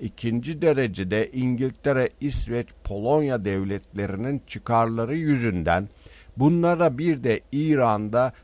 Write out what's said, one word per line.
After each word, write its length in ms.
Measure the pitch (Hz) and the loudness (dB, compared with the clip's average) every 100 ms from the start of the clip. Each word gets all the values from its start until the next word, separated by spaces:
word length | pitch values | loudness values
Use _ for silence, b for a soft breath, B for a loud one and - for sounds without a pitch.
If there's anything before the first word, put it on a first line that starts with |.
ikinci 640 | 110 - 117 117 131 156 | -10 -6 -4 -4 -4 0
derecede 680 | 165 135 123 92 92 107 110 | 2 2 0 -2 -2 -2 -2
İngiltere, 760 | 127 127 120 131 113 147 131 127 - | -2 -2 0 -2 -2 0 0 0 -2
İsveç, 480 | 143 - - 120 117 - | -6 -4 -4 -4 -6 -10
Polonya 600 | - 101 113 151 143 123 | -8 -4 2 2 2 -2
devletlerinin 1000 | 98 98 98 98 - 98 101 98 123 139 - | -2 -2 -2 -6 -6 -6 -6 -4 -4 -6 -8
çıkarları 680 | 101 - 117 113 113 117 160 | -12 0 2 2 0 -4 -2
yüzünden 720 | 156 135 117 90 82 87 104 b b b b - | 0 2 0 0 0 0 -2 b b b b 0
bunlara 640 | 143 170 170 170 170 127 | 2 4 2 4 2 2
bir 260 | 165 143 | 0 0
de 160 | 120 107 - | 0 -2 -2
İran'da 800 | 139 156 147 117 104 107 120 127 b | -2 2 4 4 2 0 0 0 b